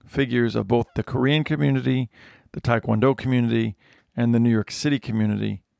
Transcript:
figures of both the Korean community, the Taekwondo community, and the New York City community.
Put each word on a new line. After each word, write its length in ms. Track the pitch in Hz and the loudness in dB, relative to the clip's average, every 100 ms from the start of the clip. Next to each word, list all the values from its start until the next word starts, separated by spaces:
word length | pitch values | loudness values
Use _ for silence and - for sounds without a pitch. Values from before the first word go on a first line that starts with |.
| - | -8
figures 480 | - 135 120 117 | -4 0 0 0
of 140 | 110 101 | -2 0
both 180 | 120 117 | 0 0
the 80 | - | -4
Korean 420 | - 127 127 151 | -4 0 2 2
community, 680 | 151 151 143 131 127 131 120 _ - - _ | 0 0 0 0 0 -2 -2 _ -20 -20 _
the 80 | - | -8
Taekwondo 560 | - 113 117 110 131 131 | -2 -2 0 0 2 0
community, 600 | 131 127 117 117 113 104 _ _ _ - | 0 0 2 0 -2 -6 _ _ _ -2
and 180 | 120 | 2
the 60 | 117 | 4
New 100 | 117 | 4
York 200 | 113 104 | 2 0
City 280 | - 147 139 | -4 -2 -2
community. 640 | - 110 107 104 107 98 _ _ | -2 -2 0 -2 -4 -6 _ _